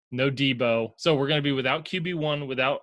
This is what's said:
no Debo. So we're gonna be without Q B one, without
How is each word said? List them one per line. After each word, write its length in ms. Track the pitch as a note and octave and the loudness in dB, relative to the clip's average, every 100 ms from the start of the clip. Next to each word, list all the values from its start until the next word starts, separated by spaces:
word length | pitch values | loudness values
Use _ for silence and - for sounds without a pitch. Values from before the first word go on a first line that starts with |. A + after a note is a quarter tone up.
| - | -8
no 180 | B2 C#3 | -2 0
Debo. 640 | C3 C#3 B2 A#2+ A2+ A2 - | 2 0 2 2 0 -2 -2
So 180 | E3+ C#3+ | 2 2
we're 120 | C#3 | 2
gonna 140 | D3+ | 0
be 100 | C#3+ | 0
without 320 | C3 C3 D#3 D3+ | 0 0 -2 -2
Q 160 | F#3 | -6
B 120 | F3 | -4
one, 340 | E3+ D3+ D3 C3+ | -2 -2 -2 -4
without 340 | B2+ C3 C#3 | 0 0 0